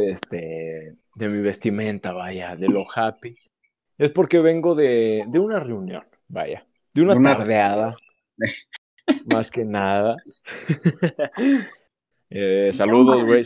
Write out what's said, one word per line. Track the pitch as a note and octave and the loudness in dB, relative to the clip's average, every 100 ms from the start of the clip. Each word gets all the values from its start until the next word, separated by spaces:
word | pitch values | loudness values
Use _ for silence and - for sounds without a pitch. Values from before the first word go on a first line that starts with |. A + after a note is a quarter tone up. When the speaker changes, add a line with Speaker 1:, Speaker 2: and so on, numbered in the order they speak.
Speaker 1:
este, | G2+ F#2 - F2 E2 D#2+ E2 D#2+ D#2 - _ A2 | 0 -4 -10 -12 -10 -10 -10 -12 -16 -20 _ -8
de | G#2+ | -6
mi | G#2 | -2
vestimenta, | G2+ G2 A2 G2+ G#2+ G2+ F#2 | -4 -4 -4 -4 -6 -6 -8
vaya, | F2+ F2+ F#2 F2+ E2+ | -10 -10 -10 -12 -4
de | F#2+ | -2
lo | G2+ F#2+ B2 | -2 -4 -4
happy, | A2+ - A#2+ A#2+ _ _ _ _ _ - | -4 -6 -18 -20 _ _ _ _ _ -2
es | D3 | 0
porque | D#3+ E3 E3+ | 2 2 4
vengo | D#3+ E3 E3+ | 4 2 0
de, | D3+ C#3 A#2+ A2+ G#2+ G#2 | 2 2 2 2 0 -2
de | D#3 | -2
una | G#3 G#3 | 0 -4
reunión, | B2+ G#2+ F#2 F2+ - _ - | -6 -8 -10 -12 -16 _ -14
vaya, | F2+ D2+ D#2+ _ _ _ | -10 -8 -10 _ _ _
de | C#3+ | 2
una | F3 F#3 | 4 6
Speaker 2:
Una | C#3 B2+ | 6 4
Speaker 1:
tardeada, | G#2+ G#2+ G2+ G#2 A2 A2+ _ _ _ - | 2 2 2 0 -4 -6 _ _ _ -8
Speaker 2:
<laughs> | A2 - _ - _ _ - C#4 A#2 | -8 -8 _ -20 _ _ -4 -4 0
Speaker 1:
más | A2+ A2 | -2 -2
que | B2 | -6
nada. | A2 G#2 G2 G2+ A2 A#2 - _ - - - | -4 -2 0 2 0 -2 -10 _ -18 -14 -6
<laughs> | D3 E3+ - E3 - C#3+ - C4 C4+ F#3+ - _ _ _ _ _ | -2 -2 -2 -6 -4 -8 -2 0 0 -2 -18 _ _ _ _ _
Eh, | G2 G2 G2 G2 | -4 0 2 0
Speaker 2:
Un | |
Speaker 1:
saludos, | F2 G2+ A#2+ B2+ B2+ | 2 4 6 6 6
güey, | A#2 | 4
Speaker 2:
reventón. | A#2+ | 2